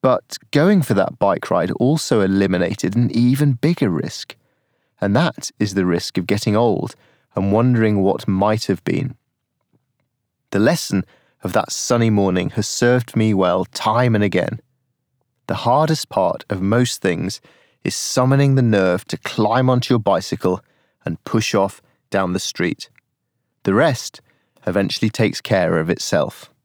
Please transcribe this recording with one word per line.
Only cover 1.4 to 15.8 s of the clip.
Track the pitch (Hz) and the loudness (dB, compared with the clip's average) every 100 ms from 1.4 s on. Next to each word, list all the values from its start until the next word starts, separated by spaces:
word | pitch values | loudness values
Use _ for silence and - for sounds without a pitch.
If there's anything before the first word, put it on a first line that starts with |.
| - | -2
ride | 90 87 | -2 -2
also | - 123 160 - 117 | 0 0 0 0 2
eliminated | 95 98 98 90 87 - - 107 | 2 2 2 0 -2 -2 -2 0
an | 120 | 0
even | 117 120 135 147 | 2 2 2 2
bigger | 123 156 175 113 | 2 0 0 0
risk. | 80 82 - - - _ _ _ _ _ _ | 0 -4 -10 -16 -20 _ _ _ _ _ _
And | 101 107 | 0 2
that | 165 - - _ | 0 -2 -14 _
is | 104 | -4
the | 98 90 | 0 0
risk | 85 - - | 0 -2 -6
of | 87 | -2
getting | 107 - | -2 0
old | 104 120 98 - - _ _ _ | 0 0 0 -6 -12 _ _ _
and | - 98 | -4 0
wondering | 104 123 120 110 104 | 2 2 2 2 2
what | 95 - - | 0 0 -2
might | 95 104 113 | 0 0 0
have | - 92 | -2 -4
been. | - 85 127 - _ _ _ _ _ _ _ _ _ _ _ _ _ | -2 -4 -4 -10 _ _ _ _ _ _ _ _ _ _ _ _ _
The | 98 | 2
lesson | 113 170 - 98 - _ _ _ | 2 2 -2 -4 -4 _ _ _
of | 92 | -2
that | 107 - | -2 -2
sunny | - - 120 113 | -8 -2 2 2
morning | 107 98 90 90 | 2 2 0 -2
has | - 107 | -4 -6
served | - 120 123 120 110 | 0 2 2 0 0
me | 110 | 0
well | 98 90 90 | 2 2 0
time | - - 110 113 123 | -2 -4 -2 2 2
and | 110 | 2
again. | 104 90 - - _ _ _ _ _ _ _ _ - | 2 0 -2 -8 _ _ _ _ _ _ _ _ -8
The | 117 120 | -4 0
hardest | 127 | 0